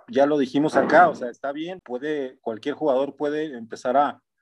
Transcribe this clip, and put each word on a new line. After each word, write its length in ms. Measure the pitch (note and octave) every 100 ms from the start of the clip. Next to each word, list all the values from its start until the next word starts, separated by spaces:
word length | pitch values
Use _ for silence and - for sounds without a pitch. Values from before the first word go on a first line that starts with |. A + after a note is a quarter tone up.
| -
ya 160 | B2
lo 140 | C#3+ D3+
dijimos 360 | B2+ C3+ D#3
acá, 340 | D3 C3 D3+ F3
o 60 |
sea, 140 | B2 B2
está 240 | A#2 C#3
bien, 280 | C#3+ E3 F#3
puede, 540 | - B2 D3 D3+ C3 B2+
cualquier 340 | - G#2+ C#3+
jugador 400 | C#3 D#3 B2+ C#3
puede 420 | C3+ D3 D3+ D#3 A#2+
empezar 400 | A2+ - B2+ B2+
a, 240 | C#3+ - _ _